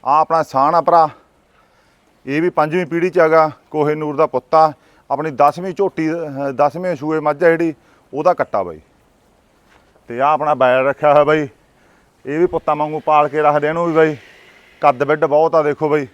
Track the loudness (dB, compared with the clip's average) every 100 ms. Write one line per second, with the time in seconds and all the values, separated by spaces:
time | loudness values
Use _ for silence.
0 | 2 0 2 -2 -2 0 2 2 2 4
1 | 2 -2 _ _ _ _ _ _ _ _
2 | _ _ -6 -2 -2 0 -2 -2 -4 -2
3 | -2 2 4 4 2 -2 _ -4 -2 -2
4 | -4 -2 -2 -2 _ 2 2 0 _ _
5 | _ -6 -6 2 0 2 -10 -4 -4 -2
6 | -4 -4 -8 -8 -8 0 -2 -2 -8 -6
7 | -4 -2 -2 -2 -2 -2 -4 -8 _ _
8 | _ -4 -2 -2 -4 -4 -6 -12 _ _
9 | _ _ _ _ _ _ _ _ _ _
10 | _ -2 0 0 0 2 2 2 0 0
11 | 2 4 4 0 -2 _ _ _ _ _
12 | _ _ -8 -2 -2 -2 -4 -2 -2 -4
13 | 0 2 2 2 2 2 -2 -2 0 2
14 | 2 0 -14 -20 _ _ _ _ 0 0
15 | -2 0 2 2 2 2 0 -2 -2 -2
16 | -4